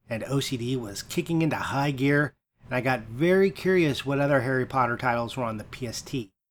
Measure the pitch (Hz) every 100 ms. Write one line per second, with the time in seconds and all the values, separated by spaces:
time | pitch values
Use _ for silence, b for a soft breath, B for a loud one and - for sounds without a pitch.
0 | - 113 107 139 - 123 120 131 107 98
1 | - - 165 165 160 - - 131 143 131
2 | 139 143 147 - _ _ - 127 127 123
3 | 110 117 170 190 196 - 185 185 160 127
4 | 131 139 143 139 120 131 123 135 120 117
5 | 127 117 117 - 117 107 - - 117 -
6 | - 139 107 _ _